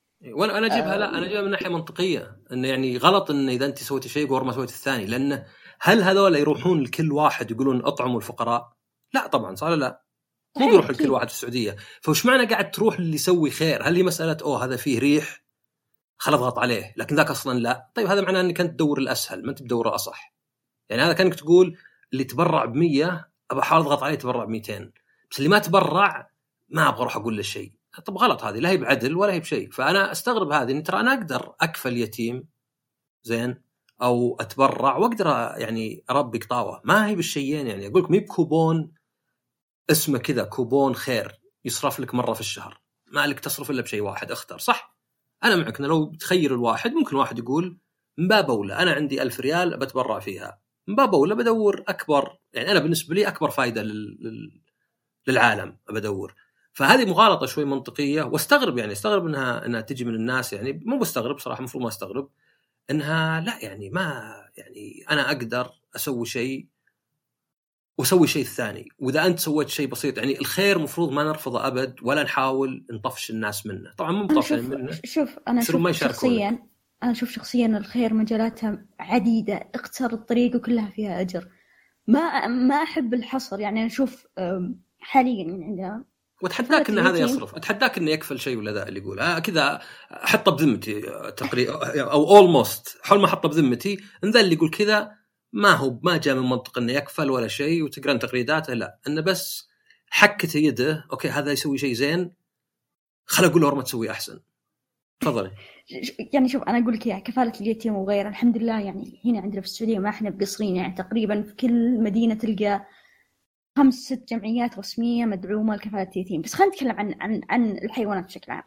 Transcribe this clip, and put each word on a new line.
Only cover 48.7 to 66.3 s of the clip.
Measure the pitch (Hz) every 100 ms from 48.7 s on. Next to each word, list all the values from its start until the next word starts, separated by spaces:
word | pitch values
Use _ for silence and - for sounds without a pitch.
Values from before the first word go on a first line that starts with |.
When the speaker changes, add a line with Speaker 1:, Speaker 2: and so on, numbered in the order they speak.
Speaker 1:
أنا | 95 175
عندي | 143 143 135
ألف | 131 -
ريال | 131 165 180 -
بتبرع | 131 135 113 101
فيها، | 101 92 98 - _ _ -
من | 214
باب | 247 165
أولى | 160 220
بدور | 233 226 208 - -
أكبر"، | - - 143 - - _
يعني | 113 151
أنا | 190
بالنسبة | 151 160 - 180
لي | 196
أكبر | - 139
فايدة | - 123 110
لل-، | 107 107 104 -
لل-، | 113 113 104 101 _ _ _ _ _ _ -
للعالم | 127 117 101 - - -
بدور. | 107 104 95 - - _ _ _ -
فهذه | 139 254 214
مغالطة | 175 220 175 131
شوي | - 143
منطقية، | 139 131 - 143 151
واستغرب، | 127 151 - 285 220 123
يعني | 107
استغرب | 98 214 202 170
إنها، | 143 127 117 117
إنها | 117
تجي | 110 123 120
من | 113
الناس، | 117 131 120
يعني | 98 127 156 185
مو | 269
بستغرب | 190 127 117 139
صراحة، | 127 117
المفروض | 127 131
ما | 117
استغرب | - 95 135 139 _ _ _ _ _ -
إنها، | 151 143 160 160 160
لا، | 185 -
يعني | 104 98 101
ما، | 180 170 127 107 107 - -
يعني | - - 104 - -
أنا | 151 131
أقدر | 139 117 123 123 - _ -
أسوي | 147 120
شيء | 117